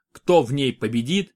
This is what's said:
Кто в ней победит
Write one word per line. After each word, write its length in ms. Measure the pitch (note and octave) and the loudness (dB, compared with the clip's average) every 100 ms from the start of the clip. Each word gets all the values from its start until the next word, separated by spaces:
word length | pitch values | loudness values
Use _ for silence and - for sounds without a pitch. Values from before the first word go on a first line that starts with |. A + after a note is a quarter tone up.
| _ | _
Кто 320 | - - E3+ | -8 2 2
в 100 | A#2+ | 2
ней 200 | C#3 C3+ | -2 -4
победит 640 | - A2+ A#2 A#2 G3 F#3 | -4 -4 -4 -2 -2 -4